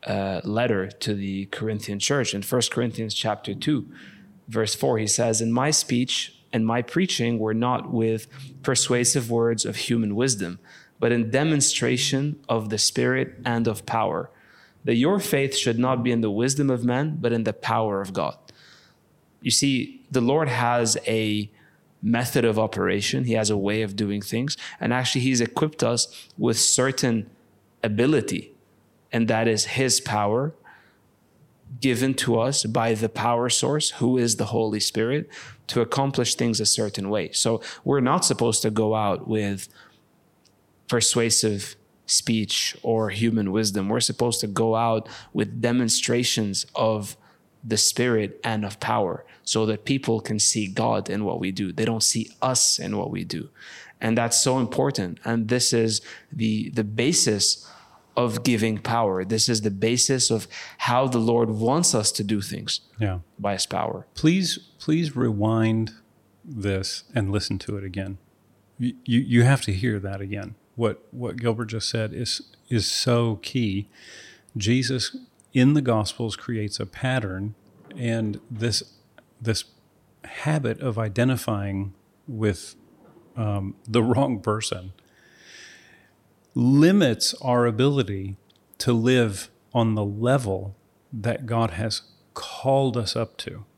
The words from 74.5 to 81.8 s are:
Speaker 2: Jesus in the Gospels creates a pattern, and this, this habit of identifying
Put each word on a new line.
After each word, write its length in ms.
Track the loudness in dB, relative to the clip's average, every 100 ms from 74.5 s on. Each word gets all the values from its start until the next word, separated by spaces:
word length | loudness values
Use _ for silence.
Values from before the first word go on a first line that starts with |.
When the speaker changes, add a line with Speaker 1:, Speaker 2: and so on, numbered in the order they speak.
| -6
Speaker 2:
Jesus 600 | 0 2 2 -2 -4 -8 -18 _ _
in 200 | 4 6
the 80 | 6
Gospels 540 | 4 2 0 -2 -6 -6
creates 420 | -6 -4 -4 -6
a 80 | -10
pattern, 680 | -4 -2 -2 -2 -6 -6 -8 _ -20 -20 -8
and 420 | -4 -2 -2 -4 -10
this, 320 | -4 -2 -2 -6 _ _ -20 _ _
this 240 | -4 -4 -4 _ _ _ _ _
habit 540 | -18 -6 -2 0 0 -2
of 180 | -4 -2
identifying 960 | -4 2 2 2 0 -2 -2 -2